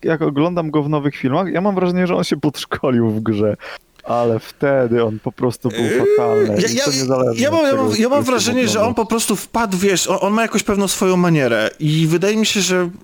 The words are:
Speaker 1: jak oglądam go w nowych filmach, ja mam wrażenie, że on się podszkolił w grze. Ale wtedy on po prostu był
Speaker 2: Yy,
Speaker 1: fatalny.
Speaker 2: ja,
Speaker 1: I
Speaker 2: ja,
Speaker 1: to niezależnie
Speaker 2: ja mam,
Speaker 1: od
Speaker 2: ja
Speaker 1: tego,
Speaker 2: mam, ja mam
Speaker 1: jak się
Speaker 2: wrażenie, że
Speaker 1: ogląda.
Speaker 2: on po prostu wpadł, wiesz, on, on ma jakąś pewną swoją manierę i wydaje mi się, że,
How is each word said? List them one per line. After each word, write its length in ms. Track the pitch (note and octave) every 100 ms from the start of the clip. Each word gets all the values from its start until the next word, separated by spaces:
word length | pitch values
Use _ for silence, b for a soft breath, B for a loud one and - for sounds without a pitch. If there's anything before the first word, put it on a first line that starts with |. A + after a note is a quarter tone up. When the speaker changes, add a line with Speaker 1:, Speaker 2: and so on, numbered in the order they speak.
| F3
Speaker 1:
jak 160 | D#3
oglądam 500 | D#3 C#3+ E3 F3 D#3
go 120 | D3+
w 60 | D3
nowych 260 | D3+ C#3+ -
filmach, 320 | B2+ D3 F#3+
ja 80 | E3
mam 140 | G3+ F#3
wrażenie, 320 | F3+ F3+ F3+
że 80 | -
on 80 |
się 140 | - D3
podszkolił 680 | D3+ - - - D3 B2 A2+
w 100 | G#2+
grze. 340 | A2 G#2 G#2+ - B B _ -
Ale 360 | - A#2+ A#2+ A2
wtedy 640 | - - C#3+ C3+ A#2+ A#2+
on 160 | A2+ G#2+
po 120 | -
prostu 380 | - B2 - A#2+
był 140 | A2+
Speaker 2:
Yy, 160 | A#2 B2+ G4+ G#4
Speaker 1:
fatalny. 440 | - - - G#3
Speaker 2:
ja, 60 | -
Speaker 1:
I 80 | A#3
Speaker 2:
ja, 80 | C#4+
Speaker 1:
to 60 |
niezależnie 520 | C3+ C3 C3 B2 A2+
Speaker 2:
ja 80 | C4+
mam, 80 | E4
Speaker 1:
od 60 | D4
Speaker 2:
ja 60 |
Speaker 1:
tego, 120 | C4+
Speaker 2:
mam, 120 | A3 G#3+
ja 100 | A#3+
mam 80 | C#4+
Speaker 1:
jak 80 | B3
się 60 |
Speaker 2:
wrażenie, 360 | A#3+ G#3+ B3 A#3
że 20 | G#3+
Speaker 1:
ogląda. 80 | A3
Speaker 2:
on 60 |
po 120 | A#3 A3
prostu 300 | A3+ - G3+
wpadł, 420 | - A3+ A3+ F#3
wiesz, 300 | G3 F3 -
on, 100 | F#3
on 120 | G3
ma 80 | A3
jakąś 220 | A3+ G#3
pewną 240 | - G3+ G3
swoją 300 | - F#3+ F3+
manierę 520 | F3 D#3+ B2+ A2+ G#2+ -
i 280 | D3+ D#3 D#3+
wydaje 300 | E3+ G3 A3
mi 80 | G#3
się, 160 | G#3
że, 280 | E3+ F#3 F3 F#3+